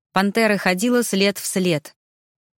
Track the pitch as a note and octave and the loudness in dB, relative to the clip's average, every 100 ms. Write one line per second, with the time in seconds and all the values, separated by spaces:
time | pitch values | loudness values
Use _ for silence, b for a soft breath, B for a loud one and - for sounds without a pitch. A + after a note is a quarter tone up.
0 | _ F#3+ G3+ A3+ A3 G3+ F#3+ F#3 A#3+ B3 | _ -2 0 2 2 2 0 0 2 0
1 | A3+ G3 G3 G3 - F#3+ F3+ D3+ - - | 0 0 0 -2 -4 -2 0 -2 -4 -16
2 | _ _ _ _ _ | _ _ _ _ _